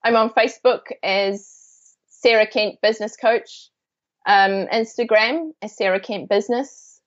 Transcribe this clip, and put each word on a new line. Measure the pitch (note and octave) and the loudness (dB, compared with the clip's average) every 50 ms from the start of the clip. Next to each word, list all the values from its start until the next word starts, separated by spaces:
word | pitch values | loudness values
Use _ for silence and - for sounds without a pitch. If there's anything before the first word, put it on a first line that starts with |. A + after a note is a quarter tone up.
| - | 0
I'm | A3+ A#3 | 2 2
on | A3+ A3 A3 | 2 2 2
Facebook | - A3+ A3+ B3+ - - _ B3+ A#3 - _ - - - | 2 0 0 0 -2 2 _ 2 2 2 _ -14 -14 -8
as | - F3+ F#3+ G3 G3+ G3 G3 G3+ - - - - _ _ _ _ _ _ _ _ _ _ | -4 -2 -2 0 0 -2 -4 -6 -12 -20 -20 -20 _ _ _ _ _ _ _ _ _ _
Sarah | _ _ - A#3+ A#3 A3 G#3+ | _ _ 2 2 4 4 2
Kent | G#3+ - A3+ G#3+ G3+ - _ | 0 0 -4 -4 -4 -4 _
Business | - G#3 A3 A3 G#3+ A3 - | -2 -2 -2 -2 -8 -10 -10
Coach, | - - A3 A#3 A#3 - - - - - _ _ _ _ _ _ _ _ _ _ _ _ | -2 0 0 0 0 -4 -10 -20 -20 -20 _ _ _ _ _ _ _ _ _ _ _ _
um, | - G3+ G3 G3 G3 G3 G3 F#3 - | 2 4 4 4 2 0 -2 -4 -2
Instagram | - A3+ A3+ A3+ - - A#3 A3+ A3+ G#3+ A3 A#3 C4+ E4 E4 D#4+ - _ | -2 -4 -4 -4 -4 -6 -2 2 2 2 2 2 -2 -4 -6 -10 -12 _
as | - A3 - | -16 -16 -8
Sarah | - A3 F#3+ F#3 G3 | -4 -2 -2 -2 -2
Kent | F#3+ - G#3+ F#3+ - - | -4 -6 -10 -10 -4 -2
Business | G#3 G3+ G3+ - A#3+ A#3+ C#4 C#4 - - - - _ _ _ | -2 -2 0 -2 -4 -4 -4 -8 -12 -20 -20 -20 _ _ _